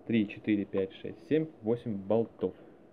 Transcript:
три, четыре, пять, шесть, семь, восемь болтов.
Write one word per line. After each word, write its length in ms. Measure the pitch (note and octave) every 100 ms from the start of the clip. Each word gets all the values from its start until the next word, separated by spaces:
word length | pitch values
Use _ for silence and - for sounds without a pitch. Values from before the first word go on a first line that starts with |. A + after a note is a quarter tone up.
| -
три, 200 | A2+ G#2
четыре, 380 | - - G#2 G2
пять, 300 | G2 F#2+ -
шесть, 200 | G2 F#2 -
семь, 160 | D3+ D#3 -
восемь 320 | G#2 A#3 A#2+ G2+
болтов. 600 | F#2+ A2+ A2+ - F#2 - - - -